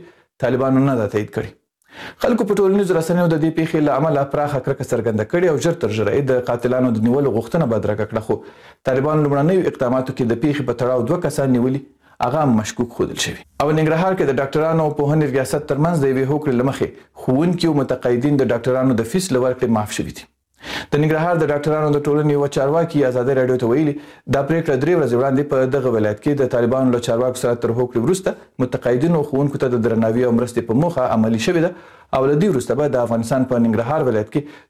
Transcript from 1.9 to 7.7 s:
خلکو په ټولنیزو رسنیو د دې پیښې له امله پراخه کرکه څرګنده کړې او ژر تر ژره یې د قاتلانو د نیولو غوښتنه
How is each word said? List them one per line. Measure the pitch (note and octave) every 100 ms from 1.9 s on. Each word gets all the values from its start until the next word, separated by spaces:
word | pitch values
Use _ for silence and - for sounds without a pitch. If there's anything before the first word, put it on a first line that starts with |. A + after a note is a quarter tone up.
| - - -
خلکو | - A#3+ G#3
په | G3+
ټولنیزو | F#3+ G3+ F#3+ E3+
رسنیو | D#3+ F3 E3+
د | D#3+
دې | D#3+ D#3+
پیښې | D#3+ D#3+ D3
له | C3
امله | D#3+ C#3 C#3
پراخه | D3 C#3+ C#3 C#3+
کرکه | C3+ B2+
څرګنده | A#2 A2+ G#2+ G#2+
کړې | - F3+
او | C#3+
ژر | E3+ -
تر | G#2+ G#2+
ژره | G2+
یې | C3+ C3+
د | B2 B2+
قاتلانو | A#2+ B2 B2+ B2+ A2
د | A#2
نیولو | C3+ C#3 A2
غوښتنه | - E3+ C3+